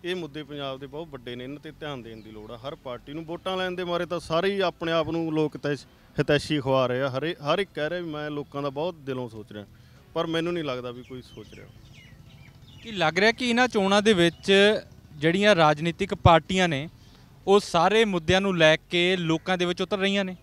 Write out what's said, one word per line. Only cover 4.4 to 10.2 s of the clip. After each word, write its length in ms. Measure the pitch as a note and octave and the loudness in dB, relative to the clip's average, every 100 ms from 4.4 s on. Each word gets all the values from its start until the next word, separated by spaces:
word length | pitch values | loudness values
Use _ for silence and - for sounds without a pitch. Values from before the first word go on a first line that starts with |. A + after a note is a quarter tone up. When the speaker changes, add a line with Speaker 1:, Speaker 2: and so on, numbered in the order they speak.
| F#3+ | 0
Speaker 1:
ਹੀ 60 | G3+ | 0
ਆਪਣੇ 320 | F3+ - E3+ | -2 -2 -2
ਆਪ 180 | E3 D#3 | -2 0
ਨੂੰ 220 | E3 E3 | -2 -2
ਲੋਕ 220 | D#3 D3+ B2+ | 0 -2 -2
ਹਿਤੈਸ਼-, 300 | C#3+ C#3+ - _ _ - | -4 -6 -8 _ _ -4
ਹਿਤੈਸ਼ੀ 420 | D3 D3 - D3+ | 2 2 2 -4
ਖਵਾ 260 | C3 C3+ B2 | 2 2 2
ਰਹੇ 160 | B2 | 0
ਆ। 80 | C3+ | -2
ਹਰੇ-, 240 | B2+ D#3 | -4 -6
ਹਰ 240 | F3 C#3+ F3 | -6 -2 -2
ਇੱਕ 120 | G3 | -2
ਕਹਿ 160 | - D3+ | -6 -6
ਰਿਹਾ 100 | F3 | -6
ਵੀ 100 | E3+ | -8
ਮੈਂ 200 | D3+ D3+ | -8 -8
ਲੋਕਾਂ 320 | D3 C3+ C#3+ | -8 -8 -6
ਦਾ 80 | C#3+ | -6
ਬਹੁਤ 240 | C3+ E3+ | -4 -8
ਦਿਲੋਂ 340 | E3 C3+ B2+ B2 | -8 -8 -8 -8
ਸੋਚ 240 | A2 G#2 | -12 -14
ਰਿਹਾ, 140 | G#2 G2+ - - - - | -16 -16 -20 -20 -20 -10
ਪਰ 120 | E3 | -6